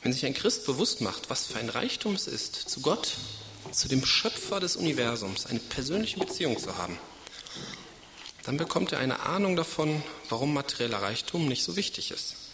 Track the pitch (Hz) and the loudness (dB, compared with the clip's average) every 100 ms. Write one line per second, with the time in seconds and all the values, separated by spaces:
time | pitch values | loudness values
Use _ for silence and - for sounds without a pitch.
0 | 120 127 135 139 214 247 - 131 226 - | 2 2 0 2 2 2 0 4 4 4
1 | 104 - - 131 - 110 113 117 247 - | 0 -2 -2 -2 0 -2 0 0 0 0
2 | 220 190 - 123 - - - - 143 202 | 0 0 0 -2 -2 -4 -4 0 2 2
3 | - - - - - - - - - 131 | 0 -2 -6 -10 -12 -12 -2 0 4 4
4 | 131 - 220 - - 196 180 - 170 147 | 6 4 4 0 0 0 2 2 2 4
5 | 120 117 98 95 - 117 - - 131 185 | 2 2 0 -2 0 -2 -2 -4 0 0
6 | 220 - - - 160 110 90 90 87 87 | 0 0 -2 2 2 2 0 -2 -2 -4
7 | - - - - - - - - - - | -10 -14 -14 -12 -12 -10 -10 -10 -14 -18
8 | - - - - - 139 165 - 185 147 | -18 -14 -14 -10 -4 -2 2 2 2 2
9 | 131 - - 180 202 175 160 - 156 156 | 2 0 0 2 4 2 2 2 2 2
10 | 147 - - 113 143 143 - - 120 107 | -2 -10 -4 0 2 2 0 0 0 0
11 | 101 117 - 170 156 123 - 123 196 - | 0 0 -2 0 2 2 0 0 -2 -2
12 | - - - - - | -6 -4 -6 -8 -14